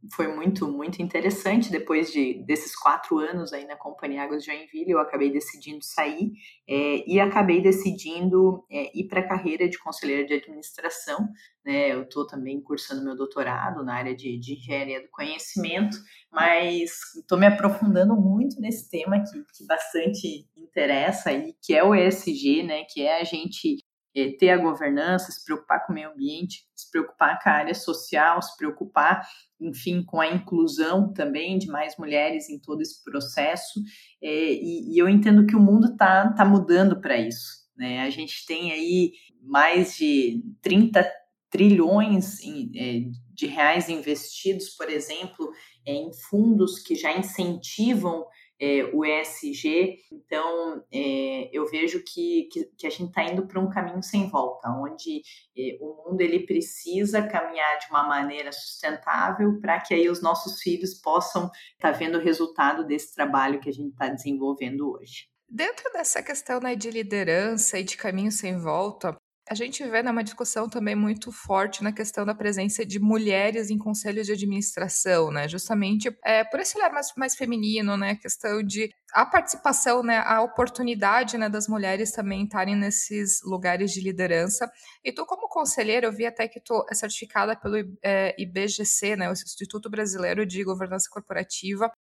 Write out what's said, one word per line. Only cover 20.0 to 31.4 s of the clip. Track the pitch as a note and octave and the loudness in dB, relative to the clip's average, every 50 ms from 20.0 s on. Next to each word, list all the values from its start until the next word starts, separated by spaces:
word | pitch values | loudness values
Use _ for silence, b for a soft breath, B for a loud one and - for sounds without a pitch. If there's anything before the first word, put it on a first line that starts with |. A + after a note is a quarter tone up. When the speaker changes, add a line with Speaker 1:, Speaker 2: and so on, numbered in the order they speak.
| - G3+ G#3 - - - D3+ D3 - _ _ | 0 0 -2 -2 -6 -8 -8 -10 -14 _ _
Speaker 1:
interessa | _ - - _ F3 D3 C#3+ C#3+ C3+ D3 F3+ G#3 - - F3 | _ -20 -8 _ 0 0 2 2 2 2 0 0 0 -2 -2
aí, | C#3 C#3 D3+ E4 - _ - | -2 -2 -4 -8 -12 _ -2
que | - E3 | 2 4
é | D3+ F3 | 6 8
o | G3+ G#3 | 8 8
E | G3 | 8
S | F3+ F#3 - - - F3+ D#3 | 6 4 4 2 -2 -4 -4
G, | C#3 C#3 C#3 C#3+ D#3+ F3 | 0 2 2 2 4 2
né? | E3+ D#3 D#3 D3+ | -2 -4 -6 -8
Que | - - D3+ C#3 | -10 -8 -4 0
é | D3 D#3+ E3 | 0 0 0
a | F3 | -2
gente, | E3+ F3 D#3+ D#3+ F#3 - - - D#3+ C#3+ - - _ _ _ _ _ _ | -4 -6 -6 -8 -8 -10 -4 -4 -4 -4 -4 -8 _ _ _ _ _ _
é, | C#3 C3+ C3+ C3+ | -2 -2 -2 2
ter | - F#3+ F3+ | 4 6 6
a | F3+ | 6
governança, | F3 E3 E3 D3+ C#3+ D#3 C#3+ C#3+ C#3+ D#3 E3+ F#3 F3+ F#3 - | 6 4 2 0 0 -2 0 0 0 2 2 0 0 0 -4
se | - - - | -12 -16 -6
preocupar | - D#3 D3+ - _ E3 - - | -6 -6 -6 0 _ 0 0 0
com | - | -4
o | E3+ | -6
meio | D#3 D#3 D#3 | -8 -8 -12
ambiente, | D#3 C#3 C#3 C#3+ D3+ E3 F3+ F#3 - - _ _ _ | -10 -6 -6 -6 -4 -6 -8 -10 -10 -14 _ _ _
se | - - - | -20 -20 -4
preocupar | - E3 D3+ - - _ E3 C#3+ D#3+ - | -4 -4 -4 -4 0 _ 2 2 2 2
com | - G3 | 2 2
a | D#3 | 2
área | D3+ D3+ D#3 F3+ | 2 2 0 -4
social, | - - - D#3 - - - - D3+ D3+ D#3+ E3+ F3+ | -4 -4 -6 -6 -6 -6 -2 2 4 4 4 4 2
se | F3 - - | 0 -6 -10
preocupar, | - D3 D3+ D3 - - - _ D#3+ D3 D#3+ F#3 F#3+ B B B B B B _ _ | -6 -6 -6 -6 -6 -10 -2 _ 2 4 4 2 2 B B B B B B _ _
enfim, | D#3+ E3+ - - - F3+ F3 F3+ F3 | -8 -8 -8 -6 -4 -2 -2 -2 -2
com | - - D#3+ | -2 0 0
a | D#3+ | 0
inclusão | D#3+ F3 F3+ - - F3+ E3+ E3 D#3+ D3 D#3+ D#3 D#3+ F3 G3 G3+ G3+ | 2 0 -2 -4 0 2 2 2 2 2 0 0 2 4 2 2 2
também | - - D3+ C#3+ C3+ D3+ | 0 -4 -4 -2 -2 -4